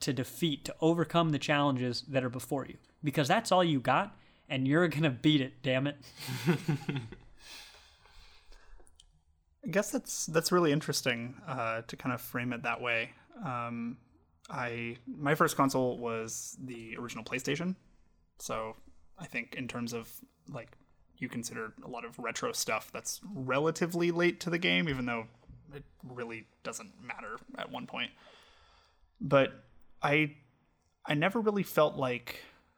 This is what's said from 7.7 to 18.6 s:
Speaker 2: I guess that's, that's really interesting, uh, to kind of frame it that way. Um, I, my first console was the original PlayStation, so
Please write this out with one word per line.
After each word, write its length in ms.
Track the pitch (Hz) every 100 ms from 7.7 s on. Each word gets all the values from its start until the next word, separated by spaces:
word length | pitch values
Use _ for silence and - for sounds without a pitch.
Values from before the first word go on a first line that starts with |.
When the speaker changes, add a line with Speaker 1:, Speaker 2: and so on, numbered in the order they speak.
| - - - - - - - - - - - - - - _ _ _ _ _
Speaker 2:
I 40 | 247
guess 200 | 180 208
that's, 360 | 262 - - -
that's 240 | 160 156
really 220 | 180 170
interesting, 640 | 143 - 147 135 117 120 135 -
uh, 360 | 127 113 113
to 140 | 117 -
kind 160 | 131
of 80 | 120
frame 320 | - 123 123
it 100 | 117
that 160 | 120 117
way. 300 | 123 117 113 - - 254
Um, 540 | 180 123 120 117 117 127 _ _ _ _ -
I, 460 | 139 123 117 117 117 -
my 280 | 247 143
first 220 | 156 165 -
console 420 | 139 131 127 120
was 580 | 120 113 113 - - -
the 320 | 131 117 113 120
original 280 | 120 120
PlayStation, 520 | 110 131 139 147 175 185 _ - _ _ _ -
so 360 | - 117